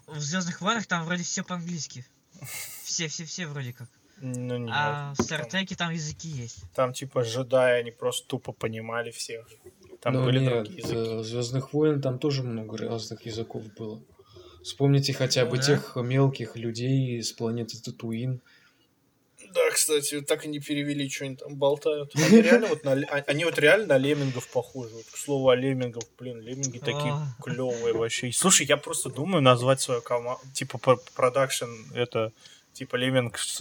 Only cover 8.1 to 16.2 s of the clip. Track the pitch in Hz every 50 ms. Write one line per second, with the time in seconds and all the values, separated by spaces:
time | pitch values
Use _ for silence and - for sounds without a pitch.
8.1 | 117 - - - 139 120 - - 120 - - 113 110 110 110 113 117 120 117 117
9.1 | 113 - - - 113 113 113 - - - - - - _ - - - - - 120
10.1 | 131 131 131 123 127 131 135 127 120 113 107 104 - - 113 - 117 113 113 113
11.1 | 113 113 110 110 117 123 120 117 131 135 135 - - 147 151 156 147 139 139 131
12.1 | 127 131 156 147 139 131 127 123 113 113 110 107 110 110 110 117 117 113 110 -
13.1 | 113 - - 117 107 113 113 - - 123 117 110 - - 113 107 110 - - _
14.1 | _ - - _ - - - - - - - - - - 139 139 139 135 139 131
15.1 | 131 - 131 127 - 131 123 - 127 131 135 143 143 135 - - - 131 120 120
16.1 | 131 135